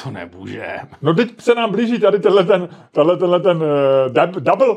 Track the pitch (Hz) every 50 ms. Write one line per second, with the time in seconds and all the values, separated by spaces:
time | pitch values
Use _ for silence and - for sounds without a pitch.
0 | - 135 107 95 87 87 - 92 98 101 101 107 101 87 95 98 - - - -
1 | - 147 165 190 240 240 - - - 240 240 240 233 220 185 202 240 226 240 208
2 | 208 196 196 202 208 208 196 202 180 170 202 180 180 170 - - - _ - 151
3 | 147 165 180 165 185 175 180 180 165 190 175 160 160 151 147 143 139 135 135 135
4 | 131 127 120 151 165 175 185 190 123 160 190 196 269 247 202